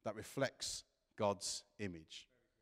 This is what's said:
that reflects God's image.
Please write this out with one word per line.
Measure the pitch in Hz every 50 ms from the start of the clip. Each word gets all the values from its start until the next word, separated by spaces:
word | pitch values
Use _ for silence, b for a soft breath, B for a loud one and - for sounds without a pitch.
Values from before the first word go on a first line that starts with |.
| -
that | 113 104
reflects | 113 120 - - 143 131 117 - - - - - - - _ _ _ _ _ _ -
God's | 110 101 101 98 - - - - - - _ -
image. | 107 98 87 82 80 - - - - - _ _ _ _ _ _